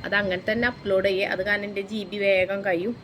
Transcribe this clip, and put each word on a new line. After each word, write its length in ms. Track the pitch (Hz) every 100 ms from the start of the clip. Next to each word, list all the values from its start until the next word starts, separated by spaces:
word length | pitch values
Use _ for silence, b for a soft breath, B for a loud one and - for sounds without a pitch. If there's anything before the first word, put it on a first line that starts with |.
| 190
അത് 120 | 202
അങ്ങനെ 180 | 196 180 185
തന്നെ 180 | 214 240
അപ്ലോഡ് 340 | - 202 190 190
ചെയ്യേ. 160 | 190 196
അത് 100 | 190 196
കാരണം 180 | 208 202
എൻ്റെ 160 | 202 196
ജി 80 | 214 185
ബി 80 | 202 196
വേഗം 360 | 190 185 196 196
കഴിയും. 260 | 170 196 240